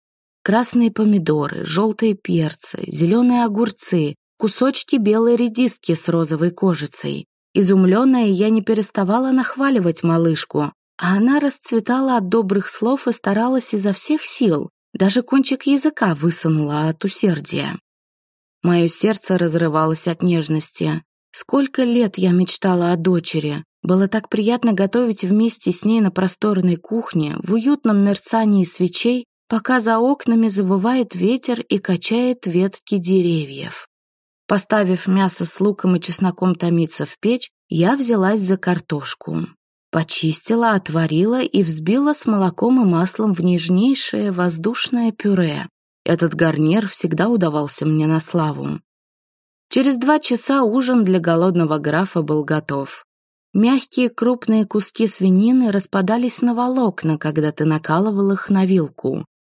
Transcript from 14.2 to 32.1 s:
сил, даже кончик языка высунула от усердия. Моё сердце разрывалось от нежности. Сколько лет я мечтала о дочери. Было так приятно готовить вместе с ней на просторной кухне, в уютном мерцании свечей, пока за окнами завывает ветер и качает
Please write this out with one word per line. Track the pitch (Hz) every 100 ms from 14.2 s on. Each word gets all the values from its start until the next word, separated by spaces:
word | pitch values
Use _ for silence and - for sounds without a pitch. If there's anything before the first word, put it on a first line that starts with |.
сил, | - - 226 151 - _ _
даже | - 190 240
кончик | 247 269 269 262 -
языка | 277 311 302 202 151
высунула | 165 160 160 156 147 147 156
от | 156
усердия. | 196 - 208 156 - 143 143 - _ _ _ _ _ _ _ _
Моё | 170 175 170
сердце | - 214 214 - 185
разрывалось | 170 165 165 156 160 160 -
от | 165
нежности. | 180 170 151 156 - - 160 160 - _ _
Сколько | - - 277 269 -
лет | 247 240 220 190
я | 185
мечтала | 180 180 - 196 180 175
о | 175
дочери. | 170 175 170 160 147 147 - _
Было | 165 185 196
так | 220 -
приятно | 220 208 240 240
готовить | 185 196 233 240 214
вместе | 180 208 226 - -
с | 180
ней | 208 226
на | 202
просторной | 175 185 - 214 196 180 170
кухне, | - 226 226 175 147 160
в | -
уютном | 226 240 285 226 202
мерцании | 202 196 - 226 214 202
свечей, | 175 - 180 - 233 247 233 _ -
пока | 226 - 254
за | 226 226
окнами | 247 285 - 226 226
завывает | 196 185 190 214 262 226
ветер | 175 190 254 - 233
и | - 202
качает | - 175 -